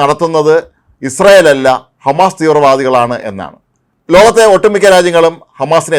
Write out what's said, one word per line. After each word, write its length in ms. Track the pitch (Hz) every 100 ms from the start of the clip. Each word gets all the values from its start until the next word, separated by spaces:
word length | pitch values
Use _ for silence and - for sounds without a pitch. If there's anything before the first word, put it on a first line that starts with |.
നടത്തുന്നത് 540 | 143 147 170 160 151 165 165 _ _ _ 139
ഇസ്രായേലല്ല, 600 | 127 196 196 165 139 131 127 - _
ഹമാസ് 340 | 135 143 185 185
തീവ്രവാദികളാണ് 760 | 160 151 143 135 131 127 120 120 107
എന്നാണ്. 260 | 98 82 - _ _ _ _ -
ലോകത്തെ 300 | 170 220 226 220
ഒട്ടുമിക്ക 380 | 190 214 202 202
രാജ്യങ്ങളും 400 | 185 180 170 165 170 _ -
ഹമാസിനെ 360 | 139 165 156